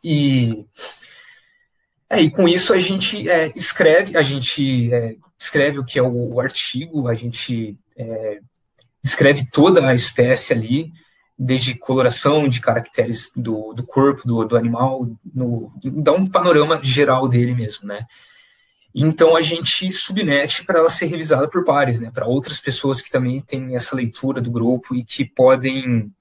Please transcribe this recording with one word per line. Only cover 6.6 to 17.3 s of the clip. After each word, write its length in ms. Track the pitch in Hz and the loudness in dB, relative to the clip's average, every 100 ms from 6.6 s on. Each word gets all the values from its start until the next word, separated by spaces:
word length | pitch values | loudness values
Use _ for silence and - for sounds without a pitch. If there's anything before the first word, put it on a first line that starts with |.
| - 123 165 156 120 | -6 -8 -6 -4 -4
a 60 | |
gente, 640 | 113 120 117 - 117 110 104 _ - | -4 -6 -8 -6 -6 -6 -12 _ -14
é, 440 | 113 110 110 104 _ _ _ _ _ _ | -10 -8 -8 -10 _ _ _ _ _ _
descreve 460 | 131 - 143 143 131 | -4 2 4 4 -2
toda 360 | - 165 180 135 | 2 4 4 4
a 80 | |
espécie 580 | 123 - - 123 127 - | 2 0 2 2 2 0
ali, 380 | 120 110 139 165 - _ _ _ - | -2 0 -2 -4 -14 _ _ _ -8
desde 400 | 131 131 123 117 | -2 0 -2 -6
coloração 680 | - 131 123 117 143 151 143 | -2 2 2 2 2 2 2
de 120 | 120 | 0
caracteres 680 | - 113 - - 113 113 - | 0 -2 -2 -2 -2 -2 -8
do, 380 | - 117 110 110 | -6 -4 -6 -8
do 140 | 113 127 | -12 -2
corpo 400 | 139 139 139 123 | 2 2 2 -2
do, 180 | 117 | -2
do 120 | 110 117 | 2 0
animal, 520 | 117 117 131 131 120 110 - | 0 0 -2 -2 -6 -10 -12
no, 400 | 127 123 117 117 - | -6 -4 -4 -8 -12
dá 280 | 131 151 143 | -8 -2 0
um 160 | 170 190 | 2 0
panorama 520 | - 180 151 151 156 | 0 4 4 2 0
geral 460 | 135 127 139 131 | 0 2 2 2
dele 260 | 131 | 2